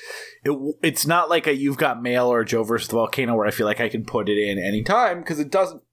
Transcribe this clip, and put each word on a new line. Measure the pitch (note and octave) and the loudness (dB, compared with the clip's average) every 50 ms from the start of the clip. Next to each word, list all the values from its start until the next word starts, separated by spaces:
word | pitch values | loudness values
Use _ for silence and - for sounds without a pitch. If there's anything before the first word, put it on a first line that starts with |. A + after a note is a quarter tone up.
| - - - - - - - - - | -16 -16 -14 -14 -16 -18 -18 -4 -2
it, | F3 D3+ C3+ C3+ D3 D3 - | -2 -2 0 -4 -6 -4 -2
it's | - E3 C3+ - - | -2 -2 0 0 0
not | D3 E3 F3 E3+ D#3 | 2 2 2 4 4
like | E3+ E3 - | 2 2 2
a | D#3 C#3+ | 2 0
You've | C3+ C#3 C#3 C#3 C3 | 2 0 -2 0 0
Got | D#3 C#3 A#2+ A#2 | 0 0 0 -2
Mail | A#2+ B2 B2 B2 B2 | -2 0 2 2 4
or | B2 A#2+ A#2 | 4 4 2
a | A2+ | 2
Joe | - B2+ A2+ A2+ | 2 0 0 0
versus | G#2 A#2 A2+ - - | 0 0 -2 -2 0
the | A2+ | 0
Volcano | A#2 A2+ G#2+ - - C3 A#2 A#2 | 0 0 0 0 -2 0 2 2
where | A2+ G#2 | 2 2
I | G#2+ | 0
feel | G#2 - A2+ | 0 0 0
like | G#2 G#2+ - | 0 0 0
I | A#2+ G#2+ | 0 -2
can | - A2+ G#2+ | -2 -4 -6
put | - - A2+ G#2 G2 | -4 -4 -2 0 0
it | G#2 G#2 | 0 2
in | G#2 G2+ G2+ G2 | 0 0 -2 -2
anytime, | F2 G2 G2+ G#2+ A2 - G3 A#3 B3+ G3+ F3 F3 E3+ | -2 -2 -2 0 0 2 2 2 2 2 0 -4 -6
'cause | - E3 D3 | -6 -4 -4
it | D3 C#3 | -2 0
doesn't | - F#3+ F#3+ F3+ - - - _ | 2 2 2 0 -2 -10 -20 _